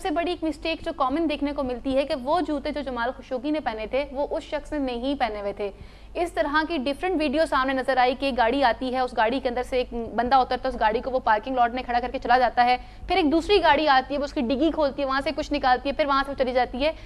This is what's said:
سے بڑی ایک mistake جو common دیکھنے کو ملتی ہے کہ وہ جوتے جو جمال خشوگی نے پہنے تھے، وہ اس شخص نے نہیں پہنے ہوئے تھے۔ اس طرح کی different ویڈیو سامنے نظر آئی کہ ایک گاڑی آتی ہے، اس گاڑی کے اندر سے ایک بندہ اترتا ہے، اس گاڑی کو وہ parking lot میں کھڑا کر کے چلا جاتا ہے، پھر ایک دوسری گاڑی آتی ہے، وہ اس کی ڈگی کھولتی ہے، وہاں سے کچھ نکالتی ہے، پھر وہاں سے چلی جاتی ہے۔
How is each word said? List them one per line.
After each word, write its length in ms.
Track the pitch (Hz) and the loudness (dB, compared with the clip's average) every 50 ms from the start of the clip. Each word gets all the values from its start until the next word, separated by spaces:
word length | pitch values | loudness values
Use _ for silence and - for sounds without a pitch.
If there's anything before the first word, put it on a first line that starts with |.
سے 80 | - 381 | -2 -2
بڑی 200 | 311 339 339 349 | -2 0 0 -2
ایک 140 | 349 320 330 | -2 -2 -2
mistake 400 | 320 - - - 330 320 311 - | -4 -4 -4 -4 -4 -4 -4 -4
جو 80 | 330 320 | -6 -2
common 300 | 330 277 254 269 311 339 294 | -2 0 0 0 0 0 0
دیکھنے 220 | 294 277 277 285 | -2 -2 -2 -4
کو 100 | 285 294 | -2 -4
ملتی 340 | 277 247 247 240 - 269 262 | -4 -4 -4 -6 -4 -2 0
ہے 80 | 262 294 | 0 0
کہ 100 | 277 320 269 | 0 -2 -4
وہ 180 | 240 269 311 359 | -2 0 0 0
جوتے 300 | 311 - 302 277 269 302 | 2 0 -2 -4 -4 -4
جو 100 | 285 294 | -4 -4
جمال 300 | 269 269 247 233 233 240 - - | -6 -6 -4 -4 -2 -4 -4 -6
خشوگی 320 | 240 - 262 254 240 302 | -8 -8 -6 -4 -2 -2
نے 100 | 302 311 | -2 -2
پہنے 260 | 254 240 220 220 220 | -2 -4 -4 -6 -6
تھے، 180 | 214 - 262 285 277 | -4 -2 -2 -2 -4
وہ 140 | 262 262 294 - | -4 -4 -4 -4
اس 140 | - 320 - | -4 -6 -6
شخص 280 | - 311 294 294 - | -4 -6 -6 -6 -4
نے 60 | 302 302 | -4 -4
نہیں 360 | 277 254 247 233 240 269 285 | -4 -4 -4 -4 -2 -2 -2
پہنے 260 | 269 254 220 214 208 | -2 -2 -4 -4 -4
ہوئے 120 | 202 202 | -6 -6
تھے۔ 180 | 202 202 208 196 190 - - - - - - - - | -6 -6 -6 -6 -8 -10 -16 -18 -20 -20 -18 -10 -4
اس 180 | - 349 339 | -4 -4 -2
طرح 300 | - 359 320 294 277 311 320 311 | -2 -2 -2 0 2 0 0 0
کی 80 | 339 | -2
different 440 | 311 240 277 277 - - 370 381 294 | -2 -2 -2 -2 -2 -2 -2 0 0
ویڈیو 220 | 311 302 247 311 320 311 | 0 0 2 2 2 2
سامنے 220 | 302 269 262 269 | 2 0 0 0
نظر 240 | 269 262 254 277 262 | 0 0 0 0 2
آئی 180 | 254 247 254 269 262 | 4 4 2 2 0
کہ 60 | 277 | -2
ایک 120 | 277 254 247 | -2 0 2
گاڑی 240 | 233 226 233 226 | 2 2 4 4
آتی 320 | 262 233 226 226 254 262 240 | 4 4 2 2 -2 -4 -2
ہے، 60 | 262 | -2
اس 160 | 254 254 240 | -2 -2 0
گاڑی 240 | 240 220 220 262 277 | 2 2 2 2 0
کے 80 | 262 254 | -2 -2
اندر 140 | 240 254 | -2 -4
سے 140 | 247 - 269 | -4 -2 -2
ایک 180 | 247 254 - 233 240 226 214 - | -2 -2 -2 -4 -8 -6 -4 -2
بندہ 180 | 220 233 240 269 | 0 2 4 6
اترتا 340 | 262 247 254 254 247 - 262 | 4 4 4 0 -2 -2 -4
ہے، 60 | 247 | -2
اس 60 | 233 | 0
گاڑی 200 | 233 214 220 247 | 2 2 2 0
کو 100 | 226 269 | -2 -2
وہ 80 | 247 262 247 | -2 0 2
parking 320 | 226 220 214 214 262 269 | 2 2 2 0 0 2
lot 180 | 254 240 233 233 | 2 2 2 0
میں 80 | 254 | -2
کھڑا 180 | 254 - 240 240 | -4 -2 -2 -2
کر 100 | 240 240 | -2 -2
کے 60 | 247 262 | -4 -2
چلا 160 | - 247 240 254 | 2 4 4 4
جاتا 260 | 254 220 - 247 240 | 4 4 4 4 4
ہے، 120 | 240 247 247 - - - - - - | 4 4 2 -2 -8 -16 -10 -4 -2
پھر 80 | 359 | 2
ایک 160 | 381 339 285 | 2 4 4
دوسری 300 | 285 330 302 - 415 392 | 4 2 4 4 4 6
گاڑی 260 | 330 320 285 285 311 302 | 6 6 6 6 6 4
آتی 260 | 269 262 254 262 277 | 4 4 4 0 -2
ہے، 40 | 285 | -4
وہ 60 | 277 | -4
اس 80 | 285 | -4
کی 80 | - 311 | -2 -2
ڈگی 300 | 254 226 277 240 302 330 277 | 0 0 2 2 2 2 2
کھولتی 280 | 311 302 277 240 - | 2 0 0 0 -2
ہے، 40 | 285 | -2
وہاں 140 | 262 262 277 277 | 0 0 0 -2
سے 60 | 320 285 | -2 -4
کچھ 160 | 311 294 - | -4 -4 -2
نکالتی 360 | 294 285 285 254 254 247 254 277 | -2 0 2 2 2 2 0 -2
ہے، 60 | 269 | 0
پھر 120 | - 311 | 0 0
وہاں 180 | 277 277 269 269 | 2 2 0 0
سے 60 | 277 277 - | 0 -2 -2
چلی 140 | 262 254 | 0 0
جاتی 320 | 247 254 240 240 - 240 277 | 2 0 0 0 0 -2 -2
ہے۔ 80 | 311 311 - - | -2 -2 -4 -10